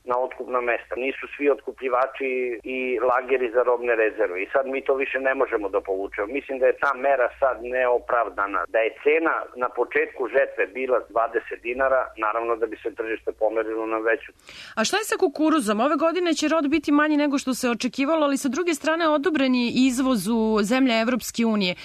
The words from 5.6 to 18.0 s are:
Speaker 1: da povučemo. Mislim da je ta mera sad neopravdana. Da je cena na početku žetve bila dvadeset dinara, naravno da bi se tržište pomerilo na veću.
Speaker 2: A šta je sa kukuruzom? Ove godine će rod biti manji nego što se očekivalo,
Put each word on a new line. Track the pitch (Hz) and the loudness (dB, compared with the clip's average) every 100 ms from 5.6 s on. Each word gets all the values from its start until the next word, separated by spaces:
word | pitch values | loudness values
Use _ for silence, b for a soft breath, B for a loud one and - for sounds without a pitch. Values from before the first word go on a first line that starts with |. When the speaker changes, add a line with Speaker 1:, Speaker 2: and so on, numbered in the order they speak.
| 101 | -2
Speaker 1:
da | 98 | -4
povučemo. | 98 95 98 - 104 | -2 -4 -4 -6 -6
Mislim | 139 139 131 | -6 -6 0
da | 127 | 2
je | 123 | 2
ta | 143 | 0
mera | 127 135 135 117 - | 0 2 2 0 0
sad | 135 117 | -2 -2
neopravdana. | 120 127 123 120 - 120 104 98 98 98 85 | -4 0 2 2 0 0 0 -2 -2 -2 0
Da | 113 | 0
je | 113 - | 0 0
cena | 147 160 160 120 - 123 | 2 2 2 -2 -4 -6
na | 123 | -4
početku | - 120 143 151 - 117 | -2 -2 -2 -2 -4 0
žetve | 131 135 - 120 | 2 0 0 -4
bila | 117 127 117 - | -4 0 -2 0
dvadeset | 110 113 117 - 95 | -2 0 -2 -6 -10
dinara, | 117 127 135 131 117 113 | -6 -2 2 0 -2 -4
naravno | 110 113 117 113 | -2 0 -2 -2
da | 113 | -4
bi | 104 | -6
se | 113 101 | -8 -6
tržište | 113 107 - | -6 -6 -6
pomerilo | - 107 113 110 110 110 | -2 0 0 -2 -4 -2
na | 110 | -2
veću. | 113 113 - - B B B B | 0 -2 -4 -20 B B B B
Speaker 2:
A | |
šta | 220 392 | 0 0
je | |
sa | 440 440 | -2 0
kukuruzom? | 370 - 311 311 208 208 | 0 2 2 2 2 2
Ove | 269 311 | 2 2
godine | 330 339 349 | 2 2 0
će | 311 302 | 2 2
rod | 320 285 | 2 2
biti | 311 - | 0 4
manji | 285 302 294 | 4 4 4
nego | 294 269 | 2 0
što | - | -2
se | 247 254 | -2 -2
očekivalo, | 240 254 - | 0 -2 -2